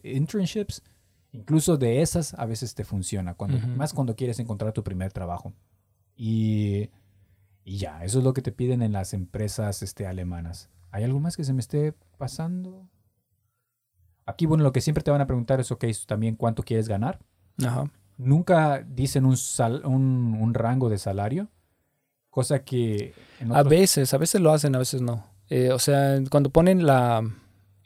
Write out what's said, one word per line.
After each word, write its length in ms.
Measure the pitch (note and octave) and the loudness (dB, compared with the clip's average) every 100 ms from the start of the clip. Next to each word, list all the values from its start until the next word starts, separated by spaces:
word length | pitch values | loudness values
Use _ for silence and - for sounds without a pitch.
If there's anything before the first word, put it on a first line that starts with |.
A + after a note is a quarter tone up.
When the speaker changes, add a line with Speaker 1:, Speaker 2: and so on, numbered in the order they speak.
Speaker 1:
internships, 800 | - C3+ D3+ G#3 F3+ - G3+ - - _ _ _ _ | -8 -4 -2 -2 -2 -4 -8 -12 -20 _ _ _ _
incluso 460 | A#2+ - D#3 F3+ D3 | -16 0 2 4 2
de 240 | A#2+ B2 | 2 2
esas 300 | E3 E3+ D3+ - | 0 -2 -6 -6
a 100 | A#2 | -8
veces 300 | A#2 A#2 - | -6 -8 -10
te 80 | G2+ | -8
funciona, 480 | G2 F#2 G2+ F#2 | -6 -4 -6 -6
cuando, 240 | - G2+ C3 | -6 -4 -2
Speaker 2:
Ujú. 100 | A#2+ B2 | -2 -4
Speaker 1:
más 160 | D3+ | -4
cuando 220 | - B2 A2 | -2 -4 -2
quieres 240 | B2+ A2+ | -4 -4
encontrar 320 | A2+ G#2 G#2+ | -6 -6 -4
tu 120 | G#2+ | -4
primer 280 | G2 F#2 F#2+ | -6 -6 -6
trabajo. 420 | - F2 E2+ - - _ _ _ _ _ - | -8 -8 -8 -12 -18 _ _ _ _ _ -8
Y, 760 | A2+ A2 A2 G#2+ G#2 G2+ G2+ _ _ _ _ _ _ _ - | -2 0 0 0 0 -2 -6 _ _ _ _ _ _ _ -12
y 120 | G2 | -8
ya, 260 | F#2+ D#2+ F#2 | -8 -8 -2
eso 140 | B2+ | 0
es 40 | |
lo 100 | C3 | 2
que 80 | C3 | 0
te 80 | B2 | -6
piden 320 | G#2+ B2 B2 | -4 -2 0
en 80 | A2 | 0
las 200 | G2+ F#2+ G2 | -2 -4 -6
empresas, 640 | F2 G2+ G#2+ - G#2 F#2+ | -8 -6 -6 -4 -6 -6
este, 240 | F#2 - F#2+ | -10 -10 -8
alemanas. 640 | F#2 F2+ F2 E2+ F2+ - _ _ | -6 -6 -8 -10 -12 -18 _ _
¿Hay 120 | G2+ | -6
algo 160 | A#2+ C#3 | -2 -2
más 160 | E3 E3+ | -4 -4
que 80 | |
se 80 | C3+ | -2
me 60 | C3 | -2
esté 340 | - D3 D3+ - _ _ | -2 -2 -2 -6 _ _
pasando? 720 | C3 - E3 F3+ F#3 F#3+ F#3 _ _ _ _ _ _ _ _ _ _ _ _ _ - | -10 -8 -8 -8 -10 -16 -20 _ _ _ _ _ _ _ _ _ _ _ _ _ -14
Aquí, 180 | - D#3+ | -2 2
bueno, 180 | D#3+ | 4
lo 80 | C#3+ | 4
que 100 | C3 | 2
siempre 220 | - D3+ | 0 0
te 80 | D3+ | 2
van 100 | C#3+ | 2
a 60 | C3+ | 2
preguntar 320 | B2+ A#2 C3 | -2 0 -2
es, 120 | B2+ | 0
ok, 140 | A#2+ A#2 G#2+ - | -4 -4 -4 -4
también 280 | G#2+ A2+ A2 | -2 -2 0
cuánto 280 | A#2 A2+ | -2 -2
quieres 240 | - A2+ A2 | -2 -2 0
ganar. 320 | G2+ C3 F#3+ - _ _ - | -2 -2 -6 -14 _ _ -4
Speaker 2:
Ajá. 280 | B2 B2+ C#3+ - _ - | -2 -2 -6 -10 _ -4
Speaker 1:
Nunca 640 | C3 D3+ F3+ E3+ D3+ C3+ A#2 | 2 4 4 4 4 0 -4
dicen 380 | B2+ C3+ C#3 C3 | -4 0 2 4
un 100 | B2+ | 2
sal-, 480 | - - A2+ C3 D3 | 0 -2 0 -2 0
un, 520 | C3 C3 B2+ A#2+ A2 | 2 2 2 0 0
un 140 | A2+ | 0
rango 360 | A2+ A2+ C3 A#2+ | 0 0 0 0
de 80 | G2+ | 0
salario, 520 | G#2 G2 G#2 D#3+ G#3+ _ _ _ _ _ _ _ _ | -2 -4 -2 -4 -6 _ _ _ _ _ _ _ _
cosa 340 | C3+ B2+ C#3 | -4 0 -2
que 500 | - B2+ A2+ G#2 - - - - | 0 0 0 -2 -4 -12 -20 -8
en 120 | A#2 | 2
Speaker 2:
A 80 | C3+ | 4
Speaker 1:
otros 100 | C#3+ | 6
Speaker 2:
veces, 420 | E3 G3 D3 C3 | 6 6 4 2
a 40 | C#3 | 0
veces 240 | E3 G3+ | 2 4
lo 100 | D#3+ | 6
hacen, 220 | D#3 D3 C3 | 4 4 0
a 40 | |
veces 220 | B2+ C3 | 0 -2
no. 240 | B2 A#2 - _ _ | -4 -4 -8 _ _
Eh, 220 | C3 B2+ | 2 2
o 80 | C3 | 2
sea, 380 | - C#3 C#3 C#3 C3+ | 4 4 4 2 2
cuando 180 | D3 C3+ | 2 4
ponen 360 | D#3+ F3+ F#3 D#3 | 6 6 6 6
la, 340 | C3 A#2+ A2+ A2+ A#2+ _ _ _ _ | 6 4 2 -2 -6 _ _ _ _